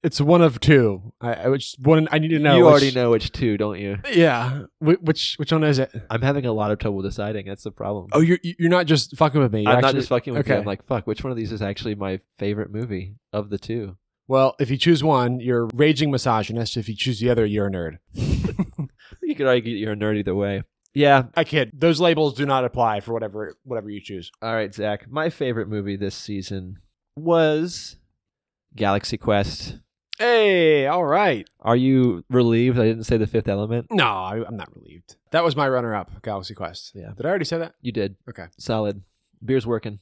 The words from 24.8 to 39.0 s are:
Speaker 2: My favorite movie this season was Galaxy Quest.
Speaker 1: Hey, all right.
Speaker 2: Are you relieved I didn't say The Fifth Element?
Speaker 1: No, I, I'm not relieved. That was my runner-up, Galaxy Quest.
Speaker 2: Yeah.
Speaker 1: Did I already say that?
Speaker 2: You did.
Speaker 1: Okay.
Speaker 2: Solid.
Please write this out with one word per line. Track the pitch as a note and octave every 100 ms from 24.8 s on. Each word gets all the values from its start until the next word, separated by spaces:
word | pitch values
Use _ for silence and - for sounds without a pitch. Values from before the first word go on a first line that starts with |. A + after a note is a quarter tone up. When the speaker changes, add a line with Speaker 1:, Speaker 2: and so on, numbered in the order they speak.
| G#2+ G#2 -
Speaker 2:
My | C#3 D#3
favorite | - C3+ A2+ G2
movie | G#2+ G2 G2
this | G2
season | - - G2+ F#2+ G2 F#2 F#2+ _ _ _ -
was | D#3+ E3+ D#3 D3+ E3+ - - - _ _ _ _ _ _ _ -
Galaxy | G#2 G2 - A2
Quest. | - G#2 G2 - - - _ _ _ -
Speaker 1:
Hey, | A#3+ A#3 G#3 F#3 D#3+ D3+ C3+
all | F3
right. | D#3+ D#3+ G3+ A#2+ - _
Speaker 2:
Are | - A#2+
you | C3 C3 B2 F2 -
relieved | B2 A#2+ A2+ B2 B2
I |
didn't | A2+ A2+
say | A2 A#2
The | G#2+
Fifth | A2+ G#2+
Element? | G2+ G#2+ A#2+ -
Speaker 1:
No, | G#3+ B2
I, | G2 F#2 G#2+ A2+
I'm | A2
not | F2 -
relieved. | - D#2+ _ - _
That | D#3+
was | E3+ C#3
my | C#3
runner-up, | B2+ A#2 G#2+ F2+ -
Galaxy | - G2+ F#2
Quest. | G#2+ E2+ F2+ -
Speaker 2:
Yeah. | G2+ G#2+ G2+
Speaker 1:
Did | B2+
I |
already | F#3+
say | D3+ E3
that? | E3 _
Speaker 2:
You | A#2+
did. | A2 G2 F#2+ -
Speaker 1:
Okay. | G#2+ E2+ _
Speaker 2:
Solid. | - A2 G#2+ G2